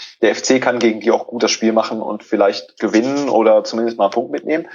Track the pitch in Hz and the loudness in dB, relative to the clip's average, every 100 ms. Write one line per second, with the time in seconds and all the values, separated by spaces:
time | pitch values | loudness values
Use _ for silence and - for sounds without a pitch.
0 | - - 110 - - 131 127 123 113 110 | -20 0 0 0 0 2 2 2 0 2
1 | 117 - - 120 107 - 113 110 110 113 | 0 0 -2 -2 -2 0 0 0 0 -4
2 | - 107 - 104 101 101 - _ 110 107 | -6 -8 -4 0 2 0 -10 _ 0 0
3 | 123 139 139 110 113 107 104 113 117 113 | 0 -2 0 2 4 4 2 -4 -4 0
4 | 98 117 123 143 - 156 170 | -2 0 -6 -8 -4 -4 -4